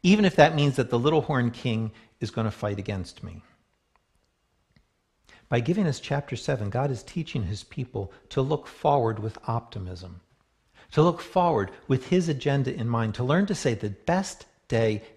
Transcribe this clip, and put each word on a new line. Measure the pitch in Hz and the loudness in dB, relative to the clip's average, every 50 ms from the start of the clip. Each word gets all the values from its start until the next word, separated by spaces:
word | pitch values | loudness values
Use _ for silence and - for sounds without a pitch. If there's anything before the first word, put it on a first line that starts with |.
| - | 6
Even | 175 196 214 208 | 6 6 6 6
if | 185 - | 4 8
that | - 147 160 160 | 8 6 6 6
means | 147 143 143 131 | 2 2 2 2
that | - 123 - | 0 -2 0
the | - 120 | 0 2
little | 120 147 165 156 | 2 4 2 2
horn | - - 151 127 120 117 | 0 2 0 0 0 0
king | 117 - - 127 110 110 113 110 - - - _ _ _ | -2 -4 -4 -4 -2 -2 -4 -6 -8 -12 -20 _ _ _
is | - 110 | -8 -6
gonna | - - 110 110 | -4 -4 -4 -4
fight | 98 - - 104 101 | -4 -4 -6 -6 -4
against | 101 98 - 104 95 87 - - - - | -6 -6 -6 -6 -6 -8 -10 -14 -16 -16
me." | 87 85 90 _ _ _ _ _ _ _ _ _ _ _ _ _ _ _ _ _ _ _ _ _ _ _ _ _ _ _ _ _ _ _ _ _ _ _ _ _ _ - - _ _ | -16 -16 -16 _ _ _ _ _ _ _ _ _ _ _ _ _ _ _ _ _ _ _ _ _ _ _ _ _ _ _ _ _ _ _ _ _ _ _ _ _ _ -20 -20 _ _
By | - 120 | 0 0
giving | 117 123 180 214 196 | 2 0 0 0 0
us | 160 127 - | -2 -2 -4
chapter | - - 151 143 143 - 135 | -4 -4 -4 -4 -4 -6 -10
seven, | 117 - - 143 110 104 101 | -8 -4 -4 -4 -2 -4 -4
God | 92 120 139 143 | -2 -2 -2 -2
is | 131 107 - | -4 -6 -10
teaching | - - 175 160 - - 139 104 | -10 -8 -8 -8 -6 -6 -6 -4
his | 82 104 101 - | -4 -6 -8 -10
people | _ - - 127 - - - 98 92 - - _ _ | _ -10 -10 -10 -8 -8 -10 -10 -10 -12 -20 _ _
to | - 139 | -2 -2
look | 131 139 156 - - | 0 0 -2 -4 -6
forward | - - - - 151 143 143 117 113 110 104 | -12 -20 -2 2 2 2 4 2 0 -2 -4
with | 104 110 - - - | -6 -8 -10 -8 -8
optimism, | - 117 117 - - - 104 92 90 90 87 92 90 87 87 _ _ _ _ _ _ _ _ _ _ _ - - _ | -4 -4 -4 -6 -8 -14 -12 -10 -10 -12 -14 -14 -18 -18 -20 _ _ _ _ _ _ _ _ _ _ _ -20 -20 _
to | - 151 | 2 4
look | 156 175 165 - | 4 4 4 0
forward | - - - 185 180 175 156 113 98 98 - - - | -8 -2 0 2 2 4 2 2 0 -2 -6 -18 -2
with | - 135 131 - | -2 -2 -2 0
his | - 180 185 175 | 0 0 2 2
agenda | 170 156 131 - 143 139 139 131 131 - | 0 -4 -2 0 0 0 2 0 -2 -4
in | - 113 117 | -4 -4 -2
mind, | 117 117 113 110 107 | 0 0 0 -2 -2
to | - 127 | -4 0
learn | 127 147 180 202 | 2 2 2 2
to | 202 202 | 0 -2
say | - - 139 117 | -2 0 0 0
the | 107 - 104 | 0 -4 -6
best | 101 - _ - 170 185 190 - - - - _ _ _ _ | -8 -6 _ 0 0 0 0 -4 -10 -16 -20 _ _ _ _
day | _ 123 113 113 110 107 101 - - - | _ 2 2 4 2 0 -2 -6 -12 -12